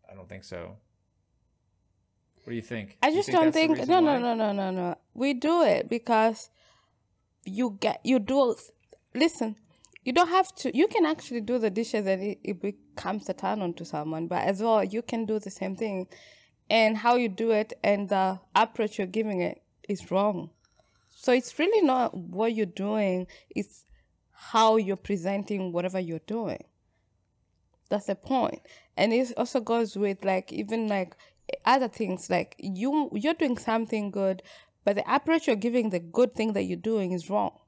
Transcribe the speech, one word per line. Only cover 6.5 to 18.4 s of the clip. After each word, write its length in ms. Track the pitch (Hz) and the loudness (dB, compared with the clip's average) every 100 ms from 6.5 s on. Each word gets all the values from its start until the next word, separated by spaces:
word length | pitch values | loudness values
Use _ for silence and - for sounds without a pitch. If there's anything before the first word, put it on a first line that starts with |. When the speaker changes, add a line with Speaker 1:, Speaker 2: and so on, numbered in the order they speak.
| _ _ _ _ _ _ _ _ _ 190 | _ _ _ _ _ _ _ _ _ -10
Speaker 2:
you 320 | 196 247 196 | -2 -2 0
get, 220 | 214 - | -4 -2
you 160 | - 254 | 2 2
do, 360 | 202 269 254 - - _ _ - _ | 4 2 2 0 -10 _ _ -20 _
listen, 420 | 247 320 - 220 214 _ _ _ - | 0 0 2 -6 -6 _ _ _ -10
you 80 | - | 0
don't 160 | 254 339 | 2 4
have 240 | 370 370 - | 2 0 -2
to, 200 | 262 240 | -2 2
you 120 | 403 | 2
can 180 | 453 311 | 4 0
actually 360 | 311 - 240 | 0 -6 -8
do 160 | 208 247 | -2 0
the 120 | 220 | 0
dishes 360 | 196 226 214 190 | -2 -2 -2 0
and 140 | 190 | 0
it, 180 | 202 - | -2 -6
it 180 | - 185 | -8 -6
becomes 680 | 202 202 _ - 185 208 - | -6 -8 _ -10 -6 -6 -6
a 40 | |
turn 280 | 190 190 214 | -4 -4 -2
on 120 | 180 170 | -4 -6
to 100 | 170 | -8
someone. 420 | 151 151 160 170 | -6 -6 -6 -4
But 160 | 175 | -2
as 180 | - 196 | 0 0
well, 220 | 226 220 | 2 2
you 180 | 190 208 | 2 -4
can 220 | - 226 220 | -4 -6 -2
do 140 | 220 | -4
the 120 | 202 | -6
same 240 | - 190 190 | -8 -8 -4
thing. 320 | 220 190 185 - - - _ _ _ | -4 -4 -8 -14 -20 -20 _ _ _
And 280 | 220 220 214 | 4 4 4
how 180 | 233 247 | 4 4
you 140 | 240 | 2
do 220 | 185 226 | 0 2
it 220 | 214 214 - | 2 0 -2
and 260 | - 202 196 | 2 2 2
the 300 | 196 190 190 | 2 2 -2